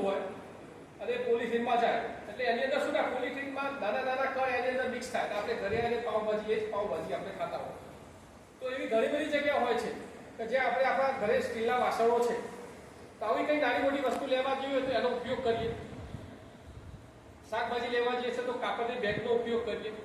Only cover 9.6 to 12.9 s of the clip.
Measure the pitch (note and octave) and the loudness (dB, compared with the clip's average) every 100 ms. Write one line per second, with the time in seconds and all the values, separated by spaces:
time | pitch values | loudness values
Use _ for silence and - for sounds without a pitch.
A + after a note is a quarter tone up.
9.6 | A#3+ A3 - - - - - - A3 C4 | 4 2 0 -6 -10 -14 -14 -8 0 2
10.6 | B3+ A#3+ C4 A#3+ C4+ B3+ G#3 C4 - A3+ | 4 4 4 4 2 2 2 2 2 0
11.6 | A3+ B3 G#3+ - A3+ A#3+ A#3+ - - - | 2 4 2 4 6 6 4 2 -4 -10
12.6 | - - - | -14 -16 -16